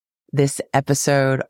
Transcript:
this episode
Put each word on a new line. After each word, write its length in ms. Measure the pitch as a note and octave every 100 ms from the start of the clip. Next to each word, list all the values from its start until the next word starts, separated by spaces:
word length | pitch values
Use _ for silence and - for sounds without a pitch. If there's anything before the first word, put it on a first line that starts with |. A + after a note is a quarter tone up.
| _ _ -
this 280 | C#3+ C#3 - -
episode 680 | C3+ C#3 C#3+ - C#3 C3+ C3+